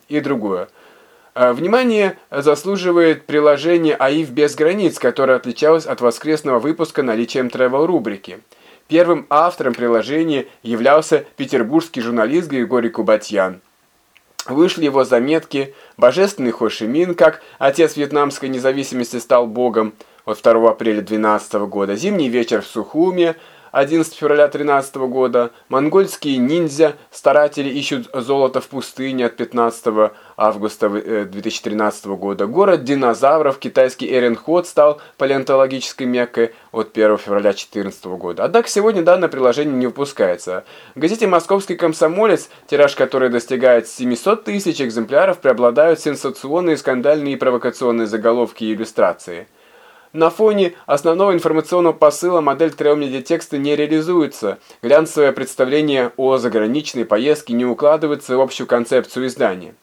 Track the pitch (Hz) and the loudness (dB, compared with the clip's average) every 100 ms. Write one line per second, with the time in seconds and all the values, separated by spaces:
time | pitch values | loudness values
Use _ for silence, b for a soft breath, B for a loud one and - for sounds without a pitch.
0 | - 147 139 131 101 92 - b b b | -6 -4 -2 -4 -4 -6 -8 b b b
1 | b b b 123 123 123 175 240 247 214 | b b b 0 2 2 0 2 2 2
2 | 196 - B 139 143 147 180 196 180 175 | 0 -4 B -2 0 0 -2 -4 0 4
3 | 165 147 - 147 147 143 160 175 156 - | 4 2 -2 0 2 2 2 2 2 0
4 | 131 151 151 123 147 - 156 202 175 - | 0 0 -2 0 0 2 0 2 -2 0
5 | 127 120 131 127 127 113 151 160 156 127 | -2 0 2 2 0 -2 2 2 0 -2
6 | 120 120 151 151 151 127 147 160 156 - | 0 -2 -2 -2 0 0 0 -4 -4 -2
7 | 127 113 117 135 123 120 127 135 170 165 | -2 -2 -2 -2 -4 0 0 2 0 0
8 | 110 98 - 90 _ b b b b 302 | -2 -8 -14 -20 _ b b b b 2
9 | 175 160 - 147 170 - 135 120 120 113 | 4 2 2 2 2 0 -4 -2 0 0
10 | 113 151 165 139 - B 113 117 127 151 | 0 -2 -2 -2 -6 B -6 0 4 4
11 | 156 147 143 - 135 135 113 160 165 - | 4 -2 -2 -12 -4 -2 2 0 -2 -8
12 | 117 120 110 165 165 135 117 127 113 117 | -4 -2 0 0 -2 -4 -2 -2 -2 -4
13 | 101 107 - 101 92 90 _ _ _ _ | 0 0 0 -2 -2 -4 _ _ _ _
14 | _ _ _ - - 135 180 165 147 135 | _ _ _ -18 -6 0 0 2 -2 0
15 | 123 120 131 160 160 139 135 B B B | 2 2 2 -2 -2 -8 -8 B B B
16 | 123 151 196 170 123 - 110 - 110 147 | 4 4 0 0 -4 -2 -4 -2 -4 0
17 | 180 170 160 - B B 139 139 156 151 | -2 4 2 2 B B -2 2 0 0
18 | 143 147 143 139 135 131 135 139 135 127 | -2 0 0 -2 -8 -2 -2 -2 -4 -6
19 | 117 120 - 127 120 110 123 110 110 - | -6 -6 2 2 2 -2 -2 0 -2 -6
20 | b b - 107 123 113 113 110 113 107 | b b -10 -2 2 6 4 2 -2 -2
21 | 98 110 107 104 - 107 101 101 98 101 | -4 -2 0 0 -2 -6 -4 -4 -4 -2
22 | 180 196 131 120 117 107 - 117 101 151 | -2 -2 0 0 0 -2 -4 -10 -6 0
23 | 185 180 170 160 B B B 139 139 165 | 0 2 0 -2 B B B -2 0 0
24 | 156 - 147 147 147 147 147 143 135 135 | -2 -4 -4 2 2 0 0 0 -2 -6
25 | 131 131 127 120 120 b b 131 151 190 | -4 0 0 0 -2 b b -2 2 2
26 | 190 - 147 131 123 170 160 143 156 147 | 0 -4 -4 0 0 0 -2 2 0 0
27 | B - 143 143 147 147 139 139 139 135 | B -2 2 4 2 0 -6 -6 -4 -6
28 | 117 135 120 139 131 131 - 135 - - | -6 -8 -2 0 0 0 -6 -12 -12 -10
29 | 135 131 120 - 117 123 117 - 123 107 | -6 -2 -4 -4 -6 -2 -2 -2 -4 2
30 | 107 B B B 107 104 104 - 107 104 | 0 B B B 0 0 -6 -2 -2 -2
31 | - 110 98 98 110 - 113 107 107 - | -4 -6 -6 -8 -8 -6 -6 -2 -2 -4
32 | 98 95 98 95 101 151 202 165 139 139 | -10 -6 -6 -4 -2 2 2 2 0 0
33 | 123 110 135 156 143 135 131 131 131 - | 0 2 2 2 0 -2 -4 2 2 0
34 | 110 127 120 113 - 180 175 - 147 147 | -2 0 0 -2 -2 -2 0 2 2 2
35 | B B 135 139 135 135 135 131 - - | B B -2 -2 0 2 2 0 -10 -8
36 | 127 123 120 - 117 B B 113 107 110 | -4 -2 -2 -2 -2 B B -8 -6 2
37 | 107 101 - 101 101 98 - 107 98 - | 2 2 0 0 0 -2 -6 -8 -8 -10
38 | 92 90 90 85 123 226 233 196 214 202 | -12 -10 -8 -4 0 0 0 0 0 2
39 | 170 180 170 131 127 123 151 131 123 135 | 2 2 2 0 0 2 -2 -2 -2 -4
40 | 139 - 95 87 - 92 - B B 131 | -8 -2 -2 -2 -6 -10 -10 B B -4
41 | 160 226 202 175 - 196 196 175 165 160 | -4 0 0 0 0 -2 -2 -2 -2 0
42 | 160 180 220 156 - B B 143 143 - | 0 2 2 0 -2 B B 2 2 2
43 | 127 135 127 120 - 123 127 120 110 - | -2 2 0 0 -2 2 4 4 2 -6
44 | 123 117 196 220 - 202 185 139 131 113 | -4 -2 0 -2 -2 -4 -4 -2 -4 -4
45 | 107 143 190 170 139 107 120 120 165 160 | 0 2 2 2 0 4 2 4 4 2
46 | 151 139 139 - 135 165 175 151 - 127 | -2 -4 -6 -8 -4 -2 0 0 -2 -2
47 | 135 151 143 135 127 123 123 - 127 117 | 2 0 0 -2 0 0 -2 -2 -2 0
48 | 110 110 117 120 113 - 110 107 110 - | 0 0 0 2 -2 -4 -6 -6 -6 0
49 | 95 85 - 85 - b b b b b | 0 -2 -10 -14 -16 b b b b b
50 | b 156 165 170 220 202 175 B B 143 | b 0 0 2 0 2 0 B B -2
51 | 165 170 196 170 160 160 156 180 170 156 | 0 0 2 0 0 -2 0 0 0 4
52 | 151 - 180 175 147 135 160 135 147 151 | 2 2 0 0 0 0 -2 0 0 2
53 | 139 135 131 165 - 143 143 147 151 156 | 0 -6 -4 -4 -4 -6 -2 -2 0 -2
54 | 160 180 139 - 104 95 b b 117 147 | 0 0 0 -4 -6 -6 b b 2 2
55 | 160 156 139 135 127 - 127 147 151 135 | 2 2 2 0 -8 -2 0 2 0 0
56 | 120 - 131 131 117 107 107 143 151 127 | -2 0 0 2 0 0 0 -2 -4 -6
57 | 110 107 139 147 - 120 123 113 147 156 | 0 0 2 -2 -2 -2 -2 2 2 2
58 | 151 139 - 127 135 - 123 120 120 131 | 0 -4 -2 0 0 -2 -2 -2 2 0
59 | - 127 127 120 113 92 80 - | 0 -6 -6 -2 -2 -2 -12 -20